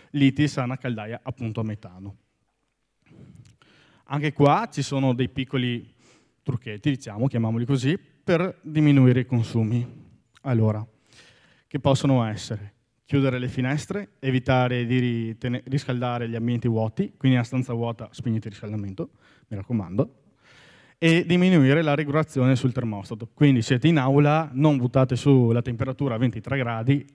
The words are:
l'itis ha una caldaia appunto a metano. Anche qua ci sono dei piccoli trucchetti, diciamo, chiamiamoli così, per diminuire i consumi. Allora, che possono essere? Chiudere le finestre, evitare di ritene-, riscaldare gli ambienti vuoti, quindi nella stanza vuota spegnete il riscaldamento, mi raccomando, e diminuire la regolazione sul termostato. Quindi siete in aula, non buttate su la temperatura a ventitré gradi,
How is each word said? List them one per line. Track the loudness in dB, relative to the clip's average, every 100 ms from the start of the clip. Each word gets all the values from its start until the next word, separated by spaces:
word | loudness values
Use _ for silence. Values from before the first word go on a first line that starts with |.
| _
l'itis | 2 2 2 0 -2
ha |
una | -6 -6
caldaia | -8 -8 -10 -12
appunto | -12 -8 -8 -6
a |
metano. | -6 -8 -14 -18 -18 -18 _ _ _ _ _ _ _ _ _ -20 -20 -20 -20 _ _ _ _ _
Anche | -8 -4 -4
qua | 2 4 4 0
ci | -6
sono | -6 -2 0
dei | 0 -2
piccoli | -6 -6 -4 -4 -6 -10 _ _ _ _ _
trucchetti, | -8 -8 -10 -6 -4
diciamo, | -4 -6 -4 -4
chiamiamoli | -2 -2 -2
così, | -2 -2 0 -4
per | _ _ -2 0 -2 -6
diminuire | -6 2 4 6 6 4
i | 2
consumi. | -2 -2 -2 0 -2 -4 -12 -20 _ _ _
Allora, | -4 0 0 -2 -8 _ _ _ _ _ _ _ _
che | -2
possono | 2 2 4 2
essere? | 0 -4 -8 -10 -12 -20 _ _
Chiudere | -4 0 0 0
le | -4
finestre, | -4 -2 -4 -6 -10 -12 _
evitare | -2 -2 2 2 2 0 -2
di | 0
ritene-, | 0 -2 -6 -6 -6 -6 -4
riscaldare | -6 -4 -4 -4 -4 -6
gli | -4
ambienti | -4 -2 0
vuoti, | 0 -2 -4 -8 -2
quindi | 2 2
nella |
stanza | 0 -4 -4
vuota | -4 -6 -8 -14
spegnete | -10 -4 -4 -6
il |
riscaldamento, | -12 -10 -8 -8 -10 -12 _ _ _ -14
mi | -12
raccomando, | -6 -4 -2 -4 -4 _ _ _ _ -20 -20 _ _ _
e | 2 2 2
diminuire | 2 4 6 6 4
la | 2 0
regolazione | 0 -2 -2 2 2
sul | 4 0
termostato. | -2 -6 -6 -10 -14 -10
Quindi | 2 4 4
siete | 2 2 4
in | 4
aula, | 4 4 4 2 -2
non | 2 2 4
buttate | 2 2 2 2
su | 4 4 4
la | 2
temperatura | -2 -6 -6 -4 -4
a | -2
ventitré | -2 -2 -6 -4
gradi, | -4 -4 0 0 -2